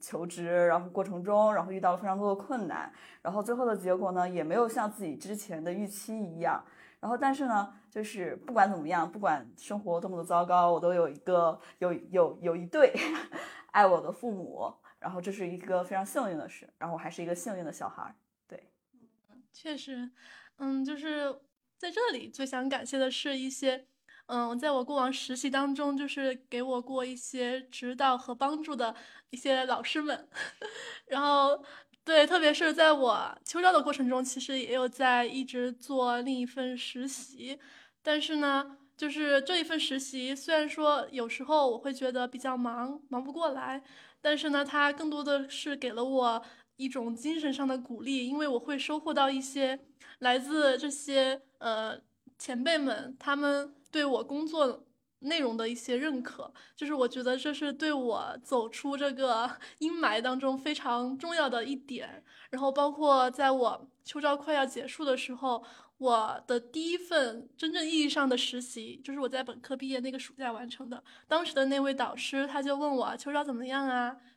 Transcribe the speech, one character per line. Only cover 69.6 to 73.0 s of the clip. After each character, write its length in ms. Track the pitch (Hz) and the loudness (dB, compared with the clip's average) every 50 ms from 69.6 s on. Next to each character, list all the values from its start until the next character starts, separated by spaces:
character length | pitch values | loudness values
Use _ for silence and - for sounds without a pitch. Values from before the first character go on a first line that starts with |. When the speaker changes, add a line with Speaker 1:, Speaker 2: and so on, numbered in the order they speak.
Speaker 2:
科 160 | - - 269 | -10 -10 -8
毕 120 | 262 269 262 | -6 -6 -4
业 100 | 269 254 | -4 -4
那 100 | 247 262 | -4 -6
个 80 | 254 262 | -6 -8
暑 160 | 262 - - | -10 -12 -10
假 180 | - 262 240 | -8 -6 -6
完 160 | 226 214 247 240 | -6 -8 -10 -12
成 200 | - - 269 233 | -14 -14 -12 -12
的。 140 | 247 - - - - - _ | -12 -14 -16 -20 -20 -10 _
当 180 | - 311 330 349 | 0 2 2 2
时 100 | 330 - | 0 2
的 100 | 269 269 | 2 2
那 140 | 269 277 277 | 4 4 2
位 140 | 277 277 269 | 2 2 0
导 200 | 269 240 - - | 0 -2 -4 -4
师 320 | - - - 277 269 277 | -6 -6 -4 -2 -2 -2
他 160 | 277 277 285 | 0 -2 -2
就 140 | 269 285 277 | 0 0 0
问 200 | 277 302 294 277 | 0 0 0 0
我 200 | 247 | 0